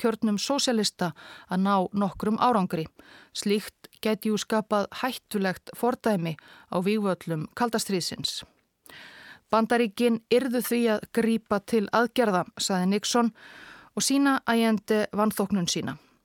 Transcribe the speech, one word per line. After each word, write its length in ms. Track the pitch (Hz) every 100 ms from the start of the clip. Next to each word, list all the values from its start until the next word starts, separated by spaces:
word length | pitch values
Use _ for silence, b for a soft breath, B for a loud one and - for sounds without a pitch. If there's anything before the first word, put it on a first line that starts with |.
kjörnum 380 | 233 220 220 202
sósíalista 720 | - 277 277 233 202 - 175 - B B B
að 100 | 185
ná 140 | 196 202 180
nokkrum 460 | 202 196 - 196 220
árangri. 460 | 247 233 185 165 160 _ B B B
Slíkt 560 | - 208 208 - - - -
gæti 300 | 214 214 220
jú 60 | 214
skapað 500 | - 220 214 208 196 -
hættulegt 680 | 262 240 - 208 190 175 - -
fordæmi 600 | 233 254 - 202 165 156 B B B
á 40 | 175
vígvöllum 640 | 190 214 202 175 - 160 156
kalda 240 | - 240 226
stríðsins. 640 | - 190 147 - - - - _ _ _ - B B B B B _
„Bandaríkin 720 | 214 226 240 240 - 240 226 -
yrðu 340 | 240 262 240
því 180 | 226 240 233 214
að 40 | -
grípa 480 | - 220 226 - 208
til 280 | - 233 202
aðgerða,“ 520 | 220 240 - 226 180 160 -
sagði 280 | - 190 185
Nixon 460 | 202 - 240 233 - B B B B B
og 80 | -
sýna 380 | - 269 277 269 -
Allende 600 | 233 226 220 - 214 208
vanþóknun 560 | 196 214 - 196 202 170
sína. 300 | 175 - 151 b b